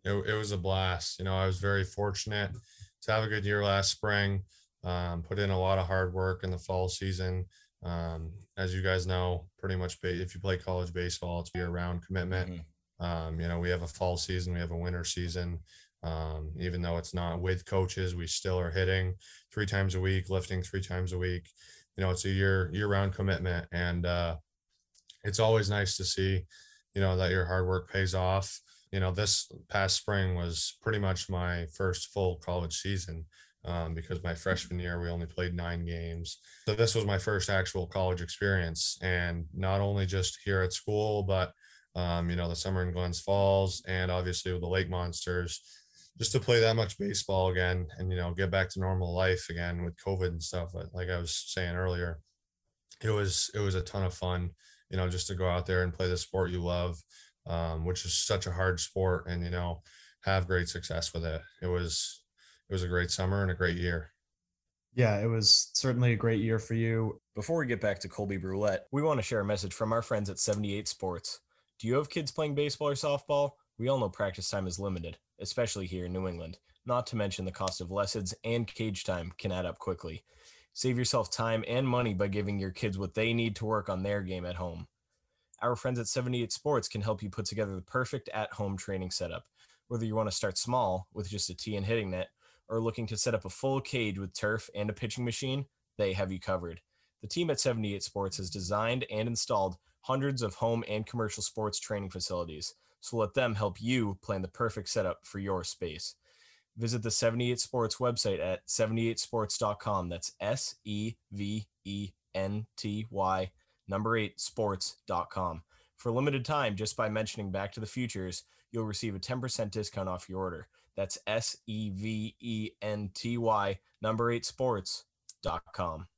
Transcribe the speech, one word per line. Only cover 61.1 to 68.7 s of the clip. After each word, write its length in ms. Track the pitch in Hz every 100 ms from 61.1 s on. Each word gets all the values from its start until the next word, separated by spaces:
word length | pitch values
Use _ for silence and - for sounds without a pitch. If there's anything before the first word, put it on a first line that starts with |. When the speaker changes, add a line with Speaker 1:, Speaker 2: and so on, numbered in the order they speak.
Speaker 1:
with 100 | 82
it. 160 | 82 80 - _
It 40 | 90
was, 580 | 87 85 - - - _ _ - _ _
it 60 |
was 80 | 95
a 60 | 90
great 220 | 90 87
summer 300 | - 92 101
and 100 | 95
a 40 |
great 240 | 90 90 85
year. 340 | 87 85 76 _ _ _ _ _ _ _ _
Speaker 3:
Yeah, 260 | 120 117 101
it 100 | 113
was 420 | 113 104 - -
certainly 400 | - 135 120 123
a 40 | 110
great 240 | 117 110
year 180 | 110 110
for 160 | 110
you. 480 | 113 113 113 110 - _
Speaker 2:
Before 220 | - 104 165
we 100 | 131
get 140 | 110
back 180 | 107 98
to 80 | 87
Colby 280 | - 101 98
Brulette, 480 | 92 95 104